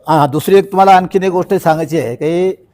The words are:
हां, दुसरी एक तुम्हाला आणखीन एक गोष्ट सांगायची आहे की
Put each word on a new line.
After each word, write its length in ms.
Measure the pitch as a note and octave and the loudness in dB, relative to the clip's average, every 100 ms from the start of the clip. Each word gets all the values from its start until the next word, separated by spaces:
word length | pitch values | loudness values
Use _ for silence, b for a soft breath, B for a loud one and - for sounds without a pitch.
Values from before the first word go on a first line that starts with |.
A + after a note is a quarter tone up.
| - | -2
हां, 220 | D#3 C#3+ | 0 0
दुसरी 240 | D3+ E3+ | -2 2
एक 180 | G3 G3 | 2 2
तुम्हाला 200 | F#3 G3 | 2 4
आणखीन 300 | F#3 F3+ F#3+ | 4 2 -2
एक 100 | F#3+ | -2
गोष्ट 220 | F3+ F3 | -2 -2
सांगायची 440 | F#3+ E3 D#3+ D#3 D#3+ | -2 0 -2 -2 -4
आहे 180 | A#2 B2 | -4 -4
की 480 | D3 E3+ F#3 - _ | -4 -2 -2 -4 _